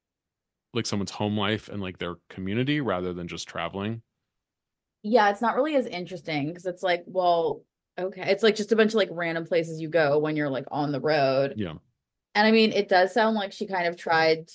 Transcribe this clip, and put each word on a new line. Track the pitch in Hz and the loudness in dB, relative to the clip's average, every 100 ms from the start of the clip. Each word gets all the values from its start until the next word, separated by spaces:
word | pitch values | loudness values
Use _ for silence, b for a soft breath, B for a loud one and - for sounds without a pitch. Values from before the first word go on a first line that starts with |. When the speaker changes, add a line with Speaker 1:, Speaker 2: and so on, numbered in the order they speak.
| _ _ _ _ _ _ _ | _ _ _ _ _ _ _
Speaker 1:
like, | 117 113 | -8 -4
someone's | 104 95 | -4 -4
home | - 107 104 | -4 -2 0
life | 101 107 - | 0 -2 -4
and, | 101 | -10
like, | 92 85 | -8 -6
their | 87 87 - | -8 -8 -12
community | - 95 107 131 151 | -10 -6 -2 -2 -2
rather | 120 90 90 | -2 -2 -4
than | 87 87 | -6 -8
just | 82 - | -10 -10
traveling. | 92 85 90 101 117 - _ _ _ _ _ _ _ _ _ | -8 -6 -6 -6 -8 -12 _ _ _ _ _ _ _ _ _
Speaker 2:
Yeah, | 214 233 202 | 0 4 4
it's | 202 | 2
not | 233 | 0
really | 196 302 285 | 0 2 0
as | 208 | 0
interesting | 175 175 180 - 151 143 | -4 -8 -10 -6 -4 -4
'cause | 180 | -6
it's | 180 175 | -8 -4
like, | 185 175 175 | 0 0 -2
well, | 180 180 170 160 - - _ _ - | 0 2 2 2 -4 -10 _ _ -8
okay. | 185 196 170 | -8 -4 -2
It's, | 190 | 2
like, | 220 214 | 2 2
just | 208 | 2
a | 220 | 4
bunch | 214 | 4
of, | |
like, | 220 190 | 2 0
random | 165 170 165 | -2 -4 -4
places | 165 175 165 160 | 0 0 0 -4
you | 160 | -2
go | 165 151 147 | 2 4 4
when | 156 | 2
you're, | 151 147 | 0 -2
like, | 131 - | -4 -4
on | 139 147 | -4 -2
the | 139 | -2
road. | 151 151 135 135 139 107 | 0 2 4 2 0 -2
Speaker 1:
Yeah. | 92 78 - _ _ _ _ | -8 -8 -16 _ _ _ _
Speaker 2:
And | 208 220 | 2 4
I | |
mean, | 220 220 | 6 4
it | 202 196 | 2 2
does | 185 185 | 4 4
sound | 233 220 220 | 4 2 2
like | 196 | -4
she | - 202 | -8 -6
kind | 190 170 | -2 -2
of | 175 | -4
tried | - 165 160 160 165 | 0 2 4 2 -2